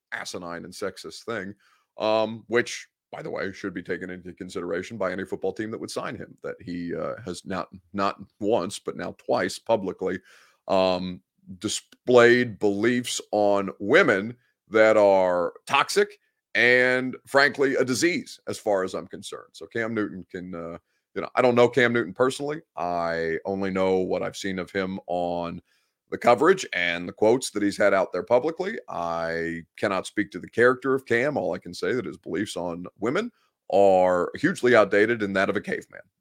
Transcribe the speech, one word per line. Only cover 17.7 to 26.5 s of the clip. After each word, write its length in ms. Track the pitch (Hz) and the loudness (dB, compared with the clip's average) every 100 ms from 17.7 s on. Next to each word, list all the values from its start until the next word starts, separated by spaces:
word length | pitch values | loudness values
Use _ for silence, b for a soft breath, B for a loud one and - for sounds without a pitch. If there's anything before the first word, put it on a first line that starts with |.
| 127 | 2
a 80 | |
disease 560 | 127 123 170 156 - - - | 0 2 0 0 -8 -14 -12
as 100 | 107 | -6
far 240 | 110 98 | 0 0
as 120 | 92 | 0
I'm 120 | 90 80 | -6 -10
concerned. 440 | 85 - - - | -14 -14 -16 -16
So 140 | - 82 | -20 -10
Cam 280 | 117 113 | -6 -4
Newton 320 | 113 104 92 90 | -2 -4 -6 -12
can, 240 | 92 90 | -12 -10
uh, 260 | 87 82 85 _ _ _ | -10 -10 -14 _ _ _
you 80 | - | -10
know, 60 | 82 - | -4 2
I 60 | |
don't 120 | 127 | 4
know 140 | 120 120 | 6 4
Cam 240 | 127 120 | 6 2
Newton 200 | 120 98 | 2 -2
personally. 480 | 95 127 135 143 151 _ - | 0 0 0 -8 -10 _ -8
I 640 | 87 87 85 82 82 82 | -4 -2 -2 -2 -2 -4
only 260 | - 98 98 | -4 -4 -2
know 280 | 95 95 95 | 0 2 2
what 260 | 90 90 | 0 -2
I've 120 | 95 - | -4 -6
seen 220 | 98 95 | -6 -6
of 140 | 85 | -6
him 260 | 98 95 95 - | -4 -4 -6 -6
on 560 | 90 87 87 85 87 _ _ _ _ - | -4 -2 -4 -6 -10 _ _ _ _ -10
the 80 | 92 | 0
coverage 480 | - 113 160 | 4 4 6